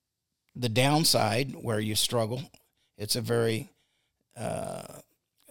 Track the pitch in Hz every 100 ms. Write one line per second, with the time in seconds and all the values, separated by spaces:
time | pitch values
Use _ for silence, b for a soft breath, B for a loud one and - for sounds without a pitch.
0 | _ _ _ _ _ - 123 110 135 151
1 | 165 120 110 110 135 - 117 107 107 104
2 | - 123 110 127 175 - _ _ _ -
3 | 104 123 113 117 113 110 - _ _ _
4 | _ _ _ - 113 - 50 50 - -
5 | - _ _ _ _